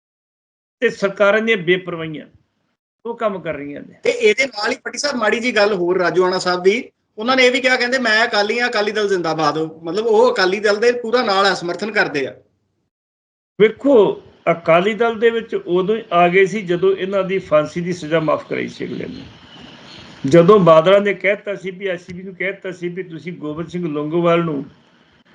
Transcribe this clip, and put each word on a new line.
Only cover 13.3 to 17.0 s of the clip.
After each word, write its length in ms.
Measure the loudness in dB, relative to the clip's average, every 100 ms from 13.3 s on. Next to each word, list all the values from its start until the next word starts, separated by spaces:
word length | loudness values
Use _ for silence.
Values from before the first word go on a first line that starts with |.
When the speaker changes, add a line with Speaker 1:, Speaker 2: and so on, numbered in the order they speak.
| _ _ 0
Speaker 1:
ਵੇਖੋ, 600 | 0 2 2 4 4 0 -12 _ -4
ਅਕਾਲੀ 420 | -2 2 2 2
ਦਲ 260 | 0 -2 2
ਦੇ 100 | 0
ਵਿੱਚ 260 | 0 -4 -8
ਉਦੋਂ 420 | -2 -2 0 -4
ਹੀ 60 | 0
ਆ 160 | 2 4
ਗਏ 180 | 4 2
ਸੀ 160 | 0
ਜਦੋਂ 360 | -4 0 0
ਇਹਨਾਂ 260 | 0